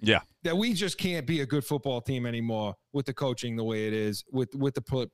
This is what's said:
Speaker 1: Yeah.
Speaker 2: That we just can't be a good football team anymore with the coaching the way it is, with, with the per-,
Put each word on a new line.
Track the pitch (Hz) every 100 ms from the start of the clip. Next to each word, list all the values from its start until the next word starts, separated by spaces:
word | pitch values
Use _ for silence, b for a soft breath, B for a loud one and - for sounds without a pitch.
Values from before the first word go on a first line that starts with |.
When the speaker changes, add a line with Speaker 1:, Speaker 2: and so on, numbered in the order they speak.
Speaker 1:
Yeah. | 107 110 - _
Speaker 2:
That | 170 175
we | 233
just | 180 196 -
can't | 185 170 127
be | 165
a | 135
good | 151 -
football | 147 139 123
team | 127 131 120
anymore | 117 117 110 104 95 _
with | - 139
the |
coaching | 123 139 120 120 113
the |
way | 113 110 107
it |
is, | 107 107 101 -
with, | 131 123 139
with | 139 131
the |
per-, | - 135 113